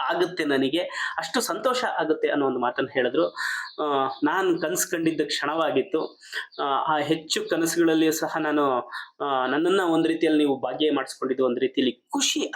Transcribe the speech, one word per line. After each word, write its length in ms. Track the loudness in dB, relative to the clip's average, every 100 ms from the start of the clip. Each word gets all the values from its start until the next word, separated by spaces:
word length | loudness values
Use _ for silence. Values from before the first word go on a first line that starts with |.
| -2
ಆಗುತ್ತೆ 360 | 0 -2 -2 0
ನನಗೆ, 320 | 2 2 0 -4 -6 -6 -6
ಅಷ್ಟು 240 | -4 -2
ಸಂತೋಷ 420 | -2 -2 0 0
ಆಗುತ್ತೆ 440 | -2 -2 -2 0 0
ಅನ್ನೋ 200 | 2 0
ಒಂದು 120 | 0
ಮಾತನ್ನ 280 | -2 -2 -2
ಹೇಳಿದ್ರು. 340 | 0 0 2 0 -2 -6 -6 -8 -6
ಆ, 240 | -2 0 0 0
ನಾನ್ 380 | -2 0 0 0
ಕನ್ಸ್ 260 | 0 -2 -2
ಕಂಡಿದ್ದ 340 | -2 0 0
ಕ್ಷಣವಾಗಿತ್ತು. 960 | -2 -2 -2 0 0 0 0 -2 -2 -8 -12 -10 -10 -6
ಆ, 40 |
ಆ 340 | -2 0 2 0
ಹೆಚ್ಚು 520 | 0 -2 -2 -4 -2
ಕನಸುಗಳಲ್ಲಿಯೂ 640 | 0 0 2 4 4 4
ಸಹ 260 | 2 -2 -2
ನಾನು, 540 | 0 2 2 2 -2 -10 -14 -8 -2
ಆ, 200 | 0 0
ನನ್ನನ್ನ 360 | 0 2 2
ಒಂದ್ 260 | 4 2 2
ರೀತಿಯಲ್ಲಿ 320 | 2 4 4
ನೀವು 200 | 4 2
ಭಾಗ್ಯ 320 | -2 0 2
ಮಾಡಿಸ್ಕೊಂಡಿದ್ದು 540 | 2 -2 -6 -4 2 2
ಒಂದ್ 140 | 2
ರೀತಿಯಲ್ಲಿ 460 | 0 2 0 -2 _
ಖುಷಿ 420 | -2 0 0 -2